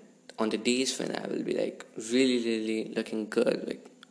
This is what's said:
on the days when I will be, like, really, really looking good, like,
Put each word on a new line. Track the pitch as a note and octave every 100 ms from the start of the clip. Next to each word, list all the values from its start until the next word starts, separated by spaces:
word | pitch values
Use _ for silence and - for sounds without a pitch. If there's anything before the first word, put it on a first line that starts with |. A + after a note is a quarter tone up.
| - - - -
on | A2
the | G#2+
days | A#2 B2 C3 -
when | - -
I | -
will | -
be, | -
like, | - - - - - A2
really, | B2 C3 B2
really | A#2 A2+ A2 A2 A2 A2+
looking | A2 A2 G#2+
good, | A#2 - - -
like, | - - - -